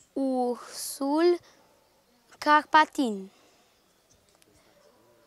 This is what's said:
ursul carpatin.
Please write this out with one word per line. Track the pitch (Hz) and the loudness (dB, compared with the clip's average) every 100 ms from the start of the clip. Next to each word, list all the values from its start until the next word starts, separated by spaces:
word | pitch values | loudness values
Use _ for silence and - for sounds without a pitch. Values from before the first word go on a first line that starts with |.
| _ | _
ursul | - 269 254 247 233 - - - - 277 302 349 349 _ _ _ _ _ _ _ _ _ - | -6 -4 -2 -4 -6 -10 -14 -12 -8 -2 2 2 0 _ _ _ _ _ _ _ _ _ -6
carpatin. | 302 302 - 311 311 - 247 202 190 _ _ _ _ _ _ _ _ _ _ _ _ _ _ _ _ _ _ _ | 2 2 4 2 2 0 -4 -4 -12 _ _ _ _ _ _ _ _ _ _ _ _ _ _ _ _ _ _ _